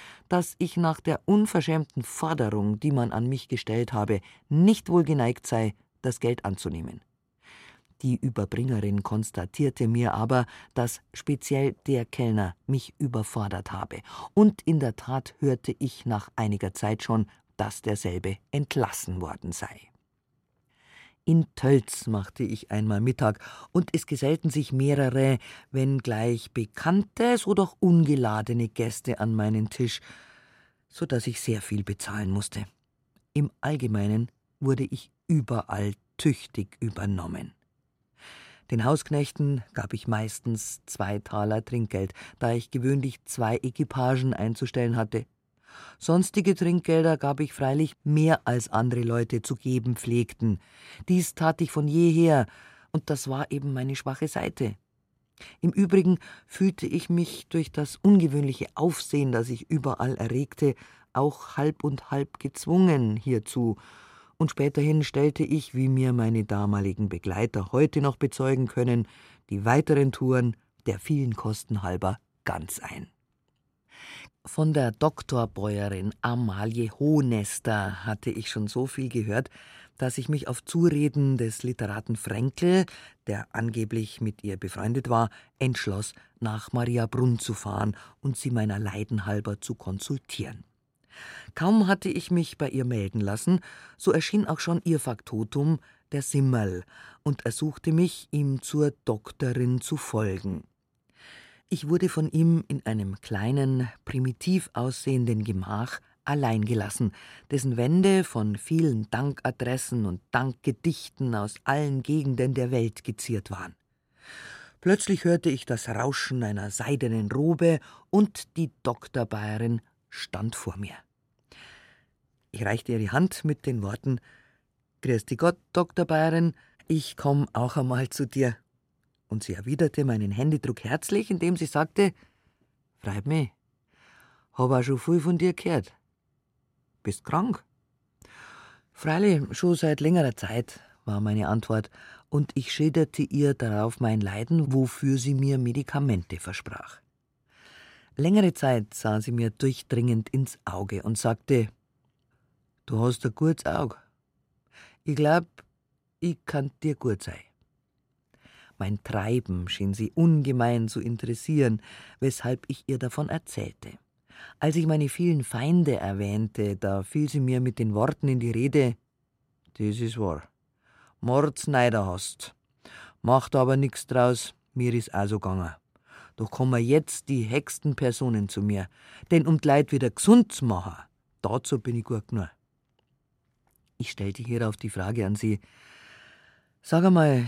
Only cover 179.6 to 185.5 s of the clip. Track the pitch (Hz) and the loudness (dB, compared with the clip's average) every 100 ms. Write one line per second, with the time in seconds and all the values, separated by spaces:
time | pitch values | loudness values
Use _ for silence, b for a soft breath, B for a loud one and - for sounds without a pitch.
179.6 | 147 143 143 135 123 - 202 233 - - | 4 4 4 0 0 2 8 8 8 0
180.6 | 123 90 90 80 - _ _ _ 98 123 | -2 -2 -4 -12 -16 _ _ _ -4 -2
181.6 | - 127 123 117 - 113 - 110 82 - | -2 -4 -2 -6 -4 -6 -4 -4 -4 -10
182.6 | _ _ _ _ _ _ _ _ _ _ | _ _ _ _ _ _ _ _ _ _
183.6 | _ _ _ - - - 101 98 117 117 | _ _ _ -12 -10 -6 -6 -6 -4 -2
184.6 | 110 - 107 95 92 117 98 104 110 | -2 -4 -8 -6 -4 -2 0 0 0